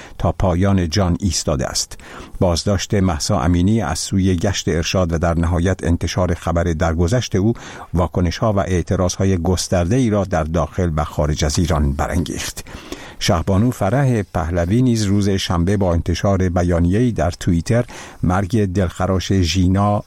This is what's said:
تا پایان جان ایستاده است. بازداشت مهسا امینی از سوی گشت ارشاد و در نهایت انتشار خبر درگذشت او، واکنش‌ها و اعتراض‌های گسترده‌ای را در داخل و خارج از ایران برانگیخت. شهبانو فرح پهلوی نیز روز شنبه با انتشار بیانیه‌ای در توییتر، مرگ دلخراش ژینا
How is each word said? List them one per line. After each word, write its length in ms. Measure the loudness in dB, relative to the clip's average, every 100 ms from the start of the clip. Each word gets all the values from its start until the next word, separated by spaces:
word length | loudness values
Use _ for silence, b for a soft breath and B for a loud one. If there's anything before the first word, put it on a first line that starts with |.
| B -4
تا 140 | -2
پایان 560 | 0 0 2 2 2 0
جان 280 | 0 0 0
ایستاده 460 | -2 -2 -2 -2 -2
است. 320 | -6 -8 -12 B B B -2
بازداشت 540 | 0 0 0 -2 0
مهسا 460 | 0 0 0 -2 0
امینی 400 | 2 2 2 2
از 180 | 0 -4
سوی 380 | -2 0 2 2
گشت 320 | 0 -2 0
ارشاد 440 | 0 0 0 0
و 60 | 0
در 200 | 0 2
نهایت 460 | 2 2 0 0
انتشار 500 | 0 0 0 0 0
خبر 300 | -2 -2 0
درگذشت 720 | 0 0 0 2 2 0 0 0
او، 160 | 0 0 B B B
واکنش‌ها 580 | -2 0 0 -2 0 0
و 60 | 0
اعتراض‌های 800 | 0 0 0 0 0 0 0 0
گسترده‌ای 720 | 0 0 0 0 2 2 2
را 140 | 0
در 200 | 0 -2
داخل 460 | 0 -2 -2 -2 0 0
و 80 |
خارج 400 | -2 0 0 0
از 140 | -2 0
ایران 340 | 0 2 0
برانگیخت. 720 | 0 -2 -2 -4 -6 -8 -10 B B B B B B
شهبانو 480 | -2 0 2 2 2
فرح 520 | 0 0 2 2 0
پهلوی 600 | -2 -4 -2 0 2 2
نیز 220 | 2 2
روز 240 | 2 2 2
شنبه 480 | 0 0 0 2 2
با 160 | 2
انتشار 560 | 2 0 0 2 2 2
بیانیه‌ای 640 | 2 2 2 2 2 2
در 180 | 0 -2
توییتر، 540 | -2 0 0 2 0 0 B B B
مرگ 420 | 0 0 0 0
دلخراش 680 | 0 0 -2 0 -2 0 0
ژینا 720 | 2 2 2 2 4 2 0